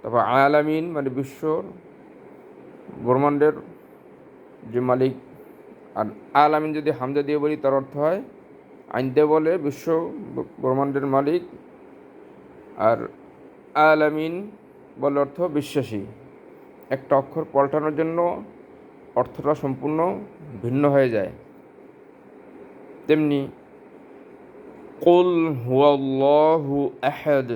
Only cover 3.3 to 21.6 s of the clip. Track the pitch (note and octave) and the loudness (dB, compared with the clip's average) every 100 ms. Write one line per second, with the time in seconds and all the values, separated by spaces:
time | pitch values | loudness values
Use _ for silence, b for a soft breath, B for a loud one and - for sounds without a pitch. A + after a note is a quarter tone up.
3.3 | C#3+ D3+ - - - - - - - - | 2 0 0 -16 -20 -20 -20 -20 -20 -20
4.3 | - - - A2 A#2+ B2+ B2+ C3 C3 - | -20 -20 -20 -6 -4 0 2 0 -2 -18
5.3 | - - - - - - G2+ G#2+ G#2 - | -20 -20 -20 -20 -20 -12 -6 -6 -8 -2
6.3 | C#3 D3 D3+ D#3 D3+ D3+ C3 B2+ C#3+ C#3+ | 4 4 4 -2 -2 -2 -2 -2 -2 -2
7.3 | D3 D3 D3 C3+ C3+ C3+ C#3+ D3+ F#3+ C4+ | -2 -2 0 0 0 -2 -2 -2 -2 -6
8.3 | - - - - - - A#2+ C3 C3 D3+ | -20 -20 -20 -20 -20 -8 -4 0 2 4
9.3 | D#3 D#3 F3+ C#3+ C#3 - D#3+ E3+ D4+ G3 | 4 2 0 -4 -6 -2 -2 -4 -10 -10
10.3 | - - - C3 C3 C#3 C#3 C#3 C3+ C#3+ | -10 -10 -6 -2 0 0 -2 0 0 2
11.3 | F3 F3 - - - - - - - - | -2 -4 -18 -20 -20 -20 -20 -20 -20 -20
12.3 | - - - - - G#2+ A2+ A#2 - - | -20 -20 -20 -20 0 0 0 -4 -12 -20
13.3 | - - - - D3 D#3 D#3 D#3 D#3 D#3+ | -20 -20 -20 -6 2 4 6 2 0 -6
14.3 | F3 G#3 G#3+ - - - - C#3 C#3+ C#3 | -8 -12 -18 -20 -20 -20 -4 -2 0 -2
15.3 | D#3 F3 D3 - D3+ A2+ G#2+ G2 - - | -2 -4 -4 -4 -4 -4 -8 -10 -18 -20
16.3 | - - - - - - C3 - C#3 C3+ | -20 -20 -20 -20 -20 -8 -8 0 0 0
17.3 | D#3+ D#3 C3+ C#3 D3+ D#3 D3+ D#3+ E3 F3 | -8 -2 0 2 0 -2 -2 -2 0 -2
18.3 | - G#3+ - - - - - - - B2 | -4 -12 -20 -20 -20 -20 -20 -6 -4 -4
19.3 | - C#3 D3 C#3 C3 C#3 D#3 F3 G3+ G#3 | -4 -4 -2 -4 -4 -4 -2 -2 -4 -12
20.3 | - D3+ G#2+ A#2 C3+ D3 C#3 B2+ A2 F#2 | -18 -18 -10 -4 0 2 4 2 0 -4
21.3 | - - - | -10 -20 -20